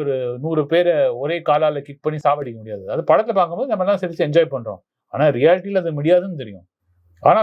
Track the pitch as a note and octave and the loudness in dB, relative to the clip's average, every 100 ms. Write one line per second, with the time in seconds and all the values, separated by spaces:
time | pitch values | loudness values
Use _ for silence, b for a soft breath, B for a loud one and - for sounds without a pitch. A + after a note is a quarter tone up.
0 | C#3+ C3 B2 B2+ D3+ D#3+ D3 E3+ E3+ D3+ | -2 -2 -4 -6 -4 -2 0 2 2 2
1 | C3 A#2+ C#3+ E3+ D#3+ D3+ D3+ D3 C#3 C3+ | 2 0 -4 -4 0 2 2 -2 -8 -8
2 | D#3 D3+ D3 D3 B2+ A2+ A2 G#2 F#2+ C3 | -6 -2 0 0 -4 -10 -12 -10 -6 -4
3 | D#3 E3+ A3 G3 E3+ F3+ C4+ G3+ F#3 G3+ | 2 2 2 0 0 -2 -4 -2 0 -2
4 | F3 E3 D3+ D#3 D#3 B2+ A2+ F#2+ _ _ | -2 -2 2 2 2 -2 -8 -12 _ _
5 | _ A#2 D3+ B2 D3+ F#3 G3 G3 E3 D3+ | _ 0 2 4 4 4 0 -4 -2 -2
6 | D#3 F3+ F#3+ D#3 A2 F#2 _ _ _ _ | 2 2 0 -8 -12 -16 _ _ _ _
7 | _ _ C#3 G3+ | _ _ 4 4